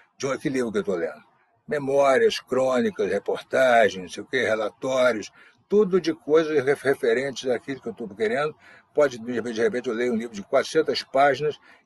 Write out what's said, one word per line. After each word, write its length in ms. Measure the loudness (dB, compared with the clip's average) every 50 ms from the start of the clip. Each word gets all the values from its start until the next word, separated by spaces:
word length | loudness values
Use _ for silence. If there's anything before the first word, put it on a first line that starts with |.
| _ _ _ -8
de 100 | -6 -6
onde, 120 | -6 -4
que 100 | -4 -2
livro 220 | -2 -2 -2 0
que 80 | -2 -2
eu 40 | -2
tô 120 | -2 -2
lendo? 280 | -2 -4 -4 -6 -10 -18 _ _ _ _ _ _ _ _
Memórias, 760 | -6 -6 -4 -2 0 2 2 4 4 4 4 4 2 2 -2
crônicas, 720 | -4 -4 -2 0 0 2 2 0 0 0 -2 -2 -2 -2
reportagens, 920 | -2 -2 -2 -4 -6 -6 -6 -2 0 2 4 6 6 6 6 4 2 -2 -10
não 60 | -12
sei 140 | -12 -14 -10
o 20 |
quê, 160 | -6 -4 -2
relatórios, 880 | 0 0 0 -2 -2 -6 -6 _ -6 -2 0 2 2 2 2 0 -6 -10 -16 -20 -20 -20 _ _ _ _
tudo 320 | 2 2 4 4 2 2
de 120 | 0 0 -4
coisas 500 | -4 _ 2 2 4 4 2 0 0 2
ref-, 180 | 2 0 0 0
referentes 680 | 0 0 0 0 0 0 0 0 -4 -6 -6 -4 -4
àquilo 320 | -4 -4 -4 -8 -10 -8
que 60 | -10 -10
eu 60 | -10
tô 140 | -10 -12 -12
querendo. 440 | -6 -4 -2 -2 0 -2 -2 -4 -6 _ _ -20 -20 -20 _ _ _
Pode, 240 | 2 2 2 0 -4
de 140 | -8 -6
repente, 240 | -6 -4 -4 -4 -2
de 60 | 0
repente, 260 | 0 0 0 -2 -4 -4
eu 80 | -4
leio 160 | -2 -2 0
um 60 | 0 -2
livro 180 | -4 -6 -10
de 80 | -12 -6
quatrocentas 580 | -2 0 0 0 0 0 -2 0 0 -2 -4
páginas 560 | -6 -2 2 2 4 4 2 0 -2 -6 -6 -8 _ -20 -20 _ _